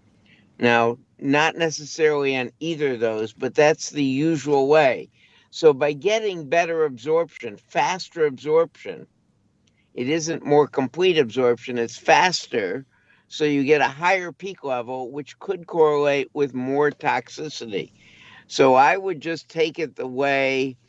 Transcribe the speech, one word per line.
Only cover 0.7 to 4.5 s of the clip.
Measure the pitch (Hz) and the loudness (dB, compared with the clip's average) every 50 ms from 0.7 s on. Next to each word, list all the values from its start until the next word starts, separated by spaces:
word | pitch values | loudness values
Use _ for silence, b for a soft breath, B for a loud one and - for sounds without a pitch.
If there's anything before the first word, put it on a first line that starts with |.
| 117 117 117 117 120 123 _ _ _ _ | 4 4 2 2 -2 -4 _ _ _ _
not | - 139 135 147 156 160 - | -4 0 2 2 2 0 0
necessarily | - 170 160 151 - 151 139 - - 160 151 151 143 143 139 135 | -2 -4 -4 -4 -6 -12 -12 -4 0 0 2 2 0 0 -2 -2
on | 131 123 117 - _ | -2 -4 -6 -8 _
either | 151 165 165 143 151 139 | -8 -8 -4 -2 -2 -2
of | 127 113 | -2 -2
those, | 117 113 110 107 110 110 | -2 -2 -2 -2 -6 -8
but | - - 131 127 | -8 -8 -8 -2
that's | - - 151 151 156 - - - | 2 4 4 4 4 2 -4 -8
the | - 147 143 | -4 -2 -2
usual | 135 131 135 151 165 165 147 127 147 | 0 0 0 0 0 0 -2 0 0